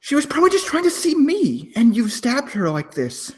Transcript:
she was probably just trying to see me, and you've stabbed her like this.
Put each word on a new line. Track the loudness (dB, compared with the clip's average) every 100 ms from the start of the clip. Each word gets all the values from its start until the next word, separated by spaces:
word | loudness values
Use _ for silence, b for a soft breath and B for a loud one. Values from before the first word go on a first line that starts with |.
she | 0
was | -2 0
probably | 2 4
just | 2 0
trying | 0
to | 0
see | 0 -2
me, | 2 2 2 0 -2 -6 2
and | 4
you've | 4 -2
stabbed | -2 -2 -2 -4
her | -2 -2
like | -2 -6
this. | -4 -6 -6 -16